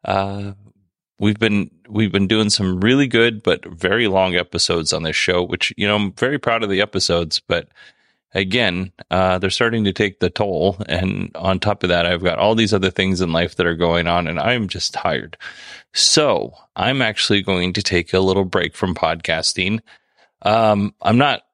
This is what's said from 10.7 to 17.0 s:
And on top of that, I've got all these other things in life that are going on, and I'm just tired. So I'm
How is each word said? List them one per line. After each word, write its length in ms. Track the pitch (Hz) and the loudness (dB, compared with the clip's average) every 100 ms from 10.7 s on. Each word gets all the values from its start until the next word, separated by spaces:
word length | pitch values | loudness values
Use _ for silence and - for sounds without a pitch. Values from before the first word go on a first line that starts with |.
| 92 - | -2 -6
And 460 | 87 92 101 92 - | -2 -2 -4 -6 -4
on 220 | 92 92 | -2 0
top 240 | 104 101 | -2 -2
of 60 | 90 | 0
that, 180 | 87 85 | 2 2
I've 160 | 87 | 0
got 160 | 92 82 | 0 2
all 160 | 104 | 2
these 200 | 113 107 | 4 2
other 160 | 104 92 | 2 0
things 300 | - 95 90 | 0 0 0
in 120 | 87 | 0
life 240 | 82 85 - | 0 0 0
that 100 | 85 | -2
are 80 | |
going 320 | 82 85 85 85 | 0 0 2 2
on, 220 | 87 82 | 0 0
and 100 | 82 | -2
I'm 300 | 107 123 98 | -2 -2 -4
just 260 | 95 - | -6 -6
tired. 420 | - - 73 - - - - - - _ | -4 -2 -4 -6 -16 -18 -18 -20 -20 _
So 640 | - - - 147 90 57 - _ - | 0 2 2 2 0 -2 -12 _ -4
I'm 260 | 107 135 | -2 0